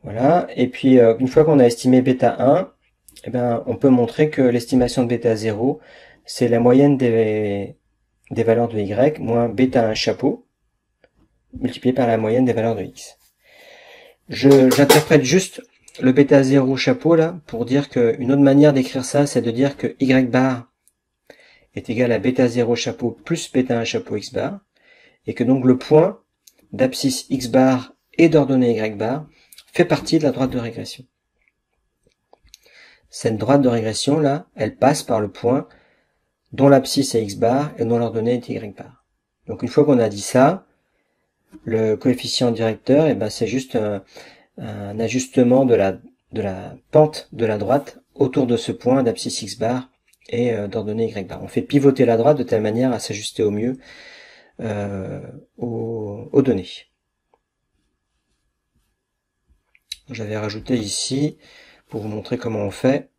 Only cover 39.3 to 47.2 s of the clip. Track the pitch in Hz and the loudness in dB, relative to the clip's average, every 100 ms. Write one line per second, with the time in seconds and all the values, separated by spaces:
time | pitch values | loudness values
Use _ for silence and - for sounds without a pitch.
39.3 | _ - - 117 - 151 127 110 101 - | _ -14 -8 -2 2 4 4 2 -4 -2
40.3 | 127 139 190 _ _ _ _ _ _ _ | 2 2 2 _ _ _ _ _ _ _
41.3 | _ _ - - 113 110 107 127 123 123 | _ _ -16 -6 -2 -2 0 -2 -2 -4
42.3 | - 123 110 110 107 - 143 160 104 104 | -2 -2 0 -4 -4 2 2 2 0 -6
43.3 | - 156 127 131 120 107 101 _ - - | -4 -4 -4 -4 -4 -4 -6 _ -20 -20
44.3 | _ _ - 110 104 202 214 113 - - | _ _ -16 -14 -12 -12 -6 -4 -4 -2
45.3 | - 120 127 131 110 95 - - _ _ | 2 4 4 4 2 2 -2 -16 _ _
46.3 | 110 101 92 - 135 _ 147 156 - | -8 -8 -8 -14 -20 _ 2 2 0